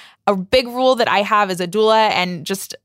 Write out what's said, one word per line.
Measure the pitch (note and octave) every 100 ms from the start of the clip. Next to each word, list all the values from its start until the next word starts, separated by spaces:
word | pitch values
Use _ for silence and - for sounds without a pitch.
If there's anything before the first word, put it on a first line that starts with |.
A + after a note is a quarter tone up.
| - _ -
A | G3
big | F#3 B3+ A#3+
rule | B3 C4 B3+
that | A#3
I | F#3+
have | G3+ G#3+ G3+
as | F3+
a | F3+
doula | G3+ A3 A3 G#3+
and | - F3+ F3 -
just, | F#3+ - -